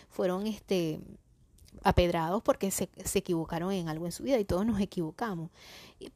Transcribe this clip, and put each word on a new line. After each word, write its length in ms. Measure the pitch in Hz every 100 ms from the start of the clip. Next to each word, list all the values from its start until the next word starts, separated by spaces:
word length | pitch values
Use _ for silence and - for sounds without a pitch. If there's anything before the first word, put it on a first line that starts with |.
| -
Fueron, 360 | - 190 185 214
este, 540 | 202 - 185 165 160 - - _ _ _ - - -
apedrados 600 | 202 180 175 170 160 208
porque 260 | - - 196
se, 200 | - 190 - -
se 140 | 196
equivocaron 520 | 185 165 165 165 180
en 160 | 196 165
algo 180 | 156 175
en 60 |
su 120 | -
vida 140 | 233 262
y 60 |
todos 220 | 196 175 226
nos 160 | 202
equivocamos. 720 | 202 185 156 - 226 170 160 - - - - -
Y, 100 | -